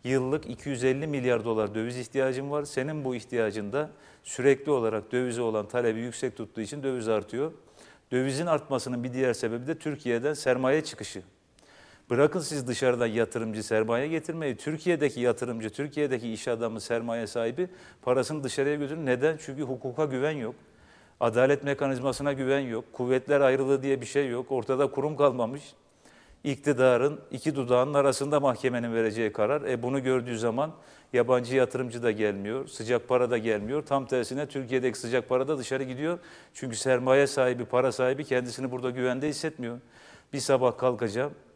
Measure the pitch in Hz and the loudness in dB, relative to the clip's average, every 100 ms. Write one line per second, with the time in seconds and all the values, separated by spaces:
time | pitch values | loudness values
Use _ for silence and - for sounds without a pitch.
0 | 123 131 127 151 - 120 143 131 131 135 | 0 0 0 -2 -4 -10 -6 0 0 0
1 | 156 143 123 120 110 110 104 110 117 123 | -2 -2 2 0 2 0 0 -2 -4 -6
2 | 123 135 131 127 139 147 143 - 135 156 | -4 0 0 -2 -4 -4 -4 -4 -4 -4
3 | 131 123 - 120 110 107 104 127 151 - | -4 -6 -4 0 0 -2 -4 -4 -4 -10
4 | - - - - 131 135 151 135 113 107 | -20 -20 -14 2 4 4 2 2 2 -2
5 | 107 123 127 117 117 110 104 123 117 110 | -2 -2 -2 -2 0 -2 -2 0 0 0
6 | 120 - 104 - 110 - 104 147 135 127 | -6 -6 -6 -6 -10 -8 -8 -6 -4 -4
7 | 110 107 101 117 156 - _ - - - | 0 0 -2 -4 -6 -8 _ -20 -20 -20
8 | _ 127 135 135 175 151 - 131 127 123 | _ 0 0 -2 0 0 2 -2 -2 -4
9 | 123 123 131 117 117 117 127 160 156 143 | -4 0 0 2 -2 -2 -6 -6 -6 -6
10 | 120 117 139 151 135 127 131 151 151 - | -2 0 0 0 0 2 2 2 0 -10
11 | 104 95 - _ _ _ _ - - - | -12 -12 -16 _ _ _ _ -20 -20 -20
12 | _ 120 151 180 147 147 123 117 127 123 | _ 4 4 2 -4 -4 -2 0 2 2
13 | 117 110 110 117 113 107 104 110 110 117 | 2 2 0 0 -4 -4 0 0 2 0
14 | 147 160 156 165 147 117 - 156 180 165 | 0 -4 -4 -4 -4 -4 -6 -4 0 2
15 | 143 123 120 117 123 113 110 - 147 151 | 0 2 0 0 -4 -4 -6 -6 -6 -2
16 | 147 127 117 110 - 117 117 110 - 117 | -2 -2 -4 -6 -4 -2 -2 -6 -2 -2
17 | 117 117 110 120 113 127 180 - - - | -2 -4 -4 -2 -2 -2 -6 -8 -20 -8
18 | - 127 123 156 131 - 139 147 139 160 | 0 2 0 -4 -4 -2 0 0 -4 -4
19 | 139 123 151 156 - 135 131 127 131 123 | -2 2 2 0 -8 -8 -6 -6 -6 -2
20 | 151 127 147 151 113 - - _ - - | -2 0 -2 -2 -6 -8 -20 _ -20 -20
21 | _ _ 117 110 131 143 143 139 139 131 | _ _ 2 6 4 4 0 0 0 0
22 | 135 123 143 135 131 139 131 113 - - | -2 0 -2 -2 0 0 0 -6 -6 -4
23 | 123 131 131 143 135 131 131 135 135 135 | 2 2 4 6 6 4 4 2 2 -2
24 | 117 143 135 120 127 131 113 131 139 - | 0 -2 0 -2 -2 -4 0 2 2 0
25 | 147 143 143 127 113 139 - - _ _ | -4 4 4 4 -4 -4 -14 -20 _ _
26 | - - _ - 147 135 147 127 131 120 | -20 -20 _ -8 -6 -2 0 4 6 6
27 | 139 151 - 113 156 139 123 123 135 143 | 4 -2 -10 -4 -2 -2 4 4 6 4
28 | 139 127 139 147 139 120 131 123 117 113 | 4 2 2 2 2 2 0 0 -2 0
29 | 113 107 110 104 107 151 - 123 120 139 | 0 0 -2 0 0 0 0 -2 0 -2
30 | 131 127 120 113 117 117 151 - - - | 2 0 0 -2 -2 0 -4 -6 -20 -20
31 | _ 123 120 127 120 131 123 123 127 117 | _ 0 4 2 4 2 2 0 -6 -2
32 | 117 107 107 98 101 123 143 - 113 120 | -2 2 0 0 -4 -6 -8 -10 0 0
33 | - 127 123 120 113 107 107 143 147 139 | 2 2 4 0 0 0 0 -4 0 -2
34 | 123 127 113 131 147 139 123 131 127 117 | 0 -2 0 -4 -6 -6 -2 0 0 -2
35 | 120 123 - 127 135 147 120 131 131 127 | -2 -2 0 0 0 -4 -2 -4 -4 -4
36 | 156 175 - - - - 135 113 131 127 | -4 -4 -10 -20 -20 -10 -8 -2 2 2
37 | 127 135 139 139 127 123 117 127 131 117 | 6 6 6 4 2 2 0 2 2 2
38 | 127 135 151 127 123 117 131 123 127 127 | 0 0 0 -2 -2 -6 -6 -4 -4 0
39 | 127 127 151 143 160 - 117 120 - - | 0 0 -2 -2 -6 -6 -8 -8 -14 -20
40 | - - _ 135 127 135 127 117 127 120 | -20 -20 _ -6 2 4 4 2 0 2
41 | 117 107 143 - - | -2 -2 -4 -6 -20